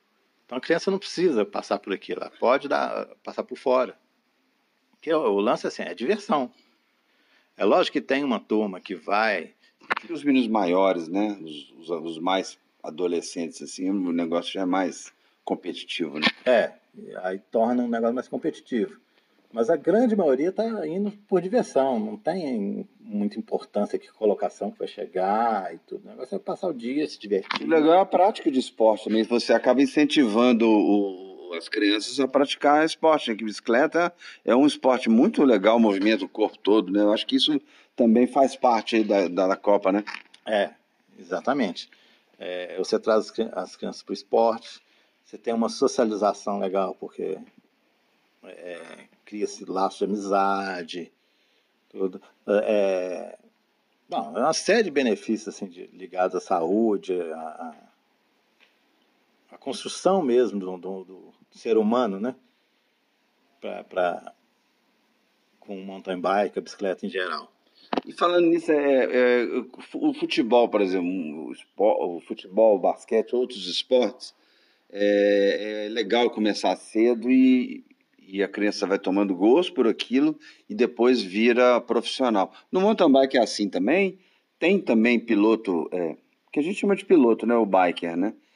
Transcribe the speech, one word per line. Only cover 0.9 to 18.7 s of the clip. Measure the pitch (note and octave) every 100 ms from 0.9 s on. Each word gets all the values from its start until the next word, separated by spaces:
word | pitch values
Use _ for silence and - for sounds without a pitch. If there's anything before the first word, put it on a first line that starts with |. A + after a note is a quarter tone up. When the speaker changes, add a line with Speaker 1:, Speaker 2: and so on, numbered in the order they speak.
Speaker 1:
não | G3
precisa | - - F3 A#2 G2+
passar | G2+ - G2+
por | -
aquilo, | F#2 - -
ela | - -
pode | A2 C#3 C#3+
dar, | D3 B1+ - - -
passar | - -
por | G2+ B2
fora. | C3 B2+ A#2+ - _ _ _ _ _ _ _ _ _
Porque | _ D3+
o, | D#3+
o | B2+ G2+
lance, | A2 D3+ E3
assim, | -
é | F2+
diversão. | F2+ B2+ G#3 - D3 B2 _ _ _ _ _ _ _ _ _ _ -
É |
lógico | G2+ E3 F3
que | C#3+
tem | - C#3
uma | C#3+ G#2
turma | - G#2+ G#2+ F2+
que | - F2
vai | - G#2 A2 F#2+ D#2 _ _ _ - - -
Speaker 2:
E |
os | D#3
meninos | C#3+ C3 A2
maiores, | A2 F2+ F2+ F#2+ F2+ D#2+
né? | F#2+ G#2+ G2+
Os, | D#2+ D2 C2+
os, | - D#2+
os | E2 E2 D#2+
mais | F2 F#2+ - - _ _
adolescentes, | D#2+ D#2 F2+ E2+ - F#2 E2 -
assim, | - - F#2
o | G2+ F2
negócio | E2+ E2+ E2+ -
já | F#2
é | F2+
mais | F#2 F2+ - - _ _ _ -
competitivo, | - F3+ - - - D#2 D2+
né? | D#2 - B2
Speaker 1:
É, | A#2 E2 - _ - G2+ G2
aí | F#2 F#2+
torna | - A#2 A2+ B2
um | A#2+
negócio | A#2 A#2 B2
mais | -
competitivo. | C3 D#3+ - -